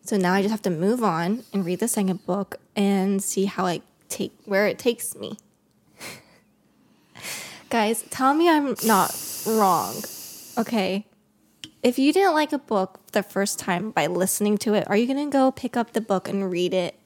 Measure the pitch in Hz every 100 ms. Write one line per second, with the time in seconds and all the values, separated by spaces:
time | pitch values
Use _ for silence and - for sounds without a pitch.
0 | - 208 180 190 202 220 196 160 190 247
1 | 214 165 170 226 - 196 175 180 226 -
2 | 190 180 - 190 196 - _ - 202 196
3 | 190 196 196 - 196 - 190 165 - _
4 | _ - 208 _ - 196 208 - 247 233
5 | - - 104 214 _ _ _ _ _ _
6 | - - _ _ _ _ _ _ _ _
7 | _ - - - - - - 233 214 226
8 | - - 262 294 349 311 285 226 220 202
9 | 175 - - - 202 226 196 170 95 -
10 | - - - - - - 226 233 190 196
11 | - _ _ _ _ _ - _ 247 247
12 | 269 359 392 311 302 285 - 208 190 -
13 | - 214 190 196 196 - - 180 214 196
14 | 151 180 190 - 208 208 - 208 - 208
15 | 240 269 294 277 262 - 247 240 226 233
16 | 220 190 - 196 190 175 180 185 175 -